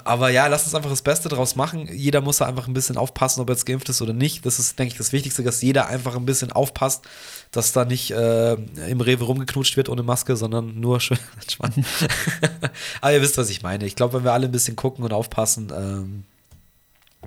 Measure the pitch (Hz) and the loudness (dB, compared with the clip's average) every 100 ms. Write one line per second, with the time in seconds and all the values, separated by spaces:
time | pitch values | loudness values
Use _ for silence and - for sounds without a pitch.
0 | - 120 127 127 143 147 151 160 143 135 | 0 2 4 6 6 4 0 -2 -2 -2
1 | 135 151 165 139 127 - 151 165 156 95 | 2 0 0 -2 0 0 -2 -2 -8 -2
2 | 139 143 139 143 131 127 123 127 127 123 | 2 2 2 0 0 -2 -4 -2 -2 0
3 | 123 - 131 131 123 123 - 131 - 127 | -2 0 0 0 0 0 0 -4 -2 -4
4 | 113 113 143 - 131 - 127 - 123 - | -2 2 0 0 -2 0 -2 -2 -4 -2
5 | 110 135 135 - 123 117 127 135 - 127 | -2 -2 -2 -2 -2 2 2 4 2 -2
6 | 127 123 123 131 123 - 120 - 135 - | -4 -4 -2 -2 0 0 0 2 -2 -2
7 | - - - - - 117 117 131 123 123 | -8 -20 -18 -18 -8 -2 0 2 2 0
8 | - 107 117 117 117 113 107 147 - 127 | -2 0 2 4 4 2 -4 -10 -4 0
9 | 120 127 120 131 131 135 135 - 127 123 | 4 2 2 -2 -2 0 0 2 0 0
10 | 120 117 - 120 110 113 113 110 120 123 | 0 -2 0 0 0 -2 -4 -2 0 2
11 | - 127 - - - - 123 113 - - | 2 0 -2 -16 -10 -4 -2 0 0 0
12 | 165 - - - 156 - 147 - - - | 0 0 -2 0 0 0 -6 -6 -10 -2
13 | 139 147 139 135 110 95 90 101 101 - | 4 6 4 2 -2 -2 -4 -4 -4 0
14 | 120 127 123 120 131 123 120 113 131 127 | 0 2 2 2 2 0 0 0 -4 -2
15 | 117 107 117 - 110 - 107 76 98 98 | -2 -2 -2 -2 0 0 -4 -6 -4 -4
16 | 95 101 98 _ _ - _ _ _ _ | -6 -10 -14 _ _ -20 _ _ _ _
17 | _ _ | _ _